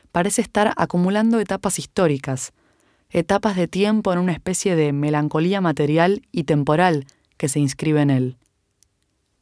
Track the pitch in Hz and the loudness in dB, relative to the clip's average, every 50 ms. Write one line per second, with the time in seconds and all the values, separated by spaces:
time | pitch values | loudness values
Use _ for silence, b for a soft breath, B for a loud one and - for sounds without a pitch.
0 | b b - 170 175 202 - - 220 - - 208 208 220 - - 170 156 - 180 | b b -2 -2 -2 0 0 -2 -4 -2 0 0 0 0 0 -2 -4 -2 0 0
1 | 180 185 202 214 220 226 233 226 202 - 190 190 - 196 - - - - - - | 0 2 2 2 2 2 2 2 0 -2 -4 -4 -4 -4 -4 -4 -6 -6 -2 0
2 | 185 160 143 135 - 139 135 131 - - _ _ _ _ _ _ _ _ _ _ | 0 0 0 -2 -4 -6 -6 -6 -6 -12 _ _ _ _ _ _ _ _ _ _
3 | _ _ - 175 165 - 196 202 - 214 196 180 175 160 - 180 202 208 214 214 | _ _ -4 -4 0 0 0 0 0 0 0 0 -2 -2 0 0 0 2 2 0
4 | 208 196 180 175 180 185 160 - - 185 185 - - 196 180 160 151 147 143 143 | 0 0 0 0 0 0 -2 -4 -4 -6 -4 -2 -2 0 2 2 2 0 0 0
5 | 147 151 151 147 151 151 - 156 165 180 202 196 185 165 143 - 151 143 151 165 | 0 0 0 0 -2 0 0 0 0 0 0 0 0 -2 0 0 0 0 2 2
6 | 170 185 202 - - _ - 135 135 - 156 147 139 147 151 160 180 185 165 143 | 4 2 2 -2 -4 _ -6 -6 -2 0 0 0 2 2 2 2 4 2 2 0
7 | 139 b b b b b b - - 135 - 151 143 135 - - 156 156 151 151 | -4 b b b b b b -8 -6 -4 -2 0 -2 -2 -2 -4 -2 0 2 2
8 | 147 143 135 127 127 127 127 _ _ _ _ _ _ _ _ _ _ _ _ _ | 2 2 2 2 0 -2 -6 _ _ _ _ _ _ _ _ _ _ _ _ _
9 | _ _ _ _ _ _ _ _ | _ _ _ _ _ _ _ _